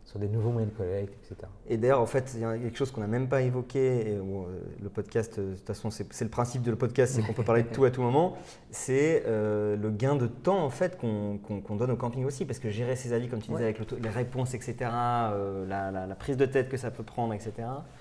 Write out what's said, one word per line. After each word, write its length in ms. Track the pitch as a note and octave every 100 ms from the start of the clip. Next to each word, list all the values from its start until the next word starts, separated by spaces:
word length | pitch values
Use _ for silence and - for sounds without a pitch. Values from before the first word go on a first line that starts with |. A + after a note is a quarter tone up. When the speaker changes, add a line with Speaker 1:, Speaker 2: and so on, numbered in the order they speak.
| -
Speaker 1:
sur 120 | G2+
des 100 | G2+
nouveaux 220 | A2 A2
moyens 200 | A#2+ G#2+
de 60 | G#2
collecte, 380 | F#2 G2 G2+
et 120 | - -
cetera. 240 | G2+ F#2 - -
Speaker 2:
Et 120 | A#2
d'ailleurs, 240 | A#2+ C3+
en 20 |
fait, 280 | A2+ C3+ B2+
il 60 | A2+
y 40 |
a 140 | A2+ A2+
quelque 180 | A#2+ A2
chose 140 | C3
qu'on 100 | A2+
n'a 60 | G#2
même 200 | A#2 C3
pas 140 | C#3
évoqué, 720 | B2+ B2+ A#2+ C#3 C3 B2 G#2+
et 80 | G#2
où, 220 | F#2+ G2
euh, 180 | F2+ F2+ F2 -
le 80 | G2+
podcast, 480 | G2+ G2 A#2 G#2+ -
euh, 140 | G2
de 40 | F#2+
toute 100 | -
façon, 240 | G2+ A2
c'est, 220 | G#2+ G2+
c'est 120 | -
le 60 | A2+
principe 300 | - B2 B2+
de 100 | A#2
le 60 | G#2+
podcast, 380 | A#2+ B2 B2+
c'est 80 | A#2+
qu'on 100 | G#2+
peut 100 | A2
parler 200 | A2+ A#2
de 60 | C3
tout 160 | -
à 60 | C3
tout 120 | B2+
moment, 340 | B2 C3+ F3+ - - - -
c'est, 520 | - - C3 D3+ D#3+
euh, 540 | - A2 G#2+ G#2+ G#2 G#2
le 120 | G#2+
gain 240 | G#2 C3
de 120 | C#3+ A#2+
temps, 360 | - - G3
en 60 | D3
fait, 300 | B2 F3+ -
qu'on, 400 | A#2+ G#2+ G#2 G2+
qu'on, 240 | - G2+
qu'on 140 | F#2 G#2
donne 140 | B2
au 60 | A#2+
camping 300 | B2+ C3 C3
aussi, 180 | C#3
parce 140 | E3 A#2+
que 100 | A#2
gérer 280 | G#2 A#2+ A#2+
ses 180 | A#2+
avis, 140 | A#2 B2
comme 100 | A#2+
tu 80 | -
disais, 60 |
Speaker 1:
Ouais. 100 | A2+
Speaker 2:
avec 140 | A2+ A2
l'auto-, 180 | G#2+ A2+
les 140 | A2
réponses, 420 | G#2+ B2+ B2+ B2+
et 80 | A#2+
cetera, 720 | - A#2 B2 A#2+ A#2+ A#2+ A2+
euh, 340 | G#2 G2 G2 F#2+
la, 240 | G2 F#2+
la, 160 | F#2+ F#2+
la 80 |
prise 220 | F#2+ - C3
de 80 |
tête 240 | C3+ C3 B2+
que 80 | C3
ça 140 | A#2+
peut 120 | A2+
prendre, 300 | A2 - A#2
et 60 | G#2
cetera. 480 | A2 G#2+ A#2 C3+ D#3+ -